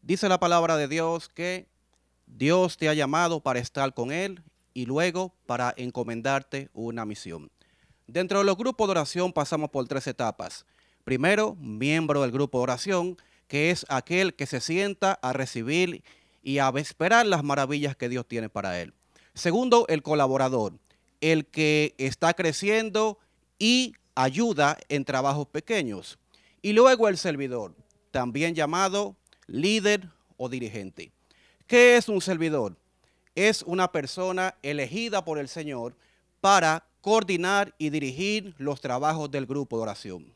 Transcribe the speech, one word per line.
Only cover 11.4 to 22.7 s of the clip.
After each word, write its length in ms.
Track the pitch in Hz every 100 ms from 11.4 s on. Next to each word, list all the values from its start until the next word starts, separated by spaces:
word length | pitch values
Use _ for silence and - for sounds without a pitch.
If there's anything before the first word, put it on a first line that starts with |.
| 214 185
miembro 680 | 131 107 135 160 156 143
del 80 | 131
grupo 280 | 127 143 127
de 40 |
oración, 540 | 127 123 196 185 175 180 _ _ _
que 240 | 143 160
es 120 | 175 -
aquel 460 | 135 - 180 190
que 120 | - 139
se 140 | 135
sienta 540 | - 170 202 196 196
a 180 | 190 127
recibir 720 | 131 131 123 117 160 180 170 - - _ _
y 180 | - 139
a 140 | 135 131
esperar 500 | 151 - 165 233 226
las 160 | 175
maravillas 540 | 143 139 135 147 143 131
que 120 | 123
Dios 200 | 127 117
tiene 200 | 117 110
para 320 | 104 95 87
él. 140 | 85 _ _ _ _
Segundo, 520 | - 175 190 254 240 226
el 160 | 160
colaborador, 720 | 143 151 135 131 131 127 104 80 _ _ _ _
el 260 | 156 160 147
que 500 | - 156 151 151 -
está 340 | 135 120 165
creciendo 840 | 170 170 147 196